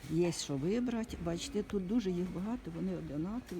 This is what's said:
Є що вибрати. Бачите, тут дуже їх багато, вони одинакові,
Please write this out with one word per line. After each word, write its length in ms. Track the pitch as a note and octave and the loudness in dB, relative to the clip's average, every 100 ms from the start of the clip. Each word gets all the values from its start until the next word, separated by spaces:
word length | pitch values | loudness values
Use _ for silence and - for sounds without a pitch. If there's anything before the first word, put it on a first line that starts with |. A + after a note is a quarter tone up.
| - | 0
Є 220 | D#3+ F3 | 4 4
що 240 | D#3 - C#3 | 2 -2 0
вибрати. 600 | D3+ A3+ B3 A#3 A3+ - | 2 2 2 0 -2 -2
Бачите, 380 | E3+ E3+ - G3+ | -2 -2 -2 -2
тут 240 | G#3 G#3 F3+ | 0 0 2
дуже 240 | A#3 F#3+ | 2 4
їх 200 | F3 F#3 | 2 0
багато, 360 | F3 G3 A#3+ E3 E3 | 0 -2 -2 -4 -2
вони 200 | F#3 E3+ | -2 -2
одинакові, 640 | D#3 C#3+ E3+ A3+ B3 F3 | -2 -2 -2 -2 -4 -8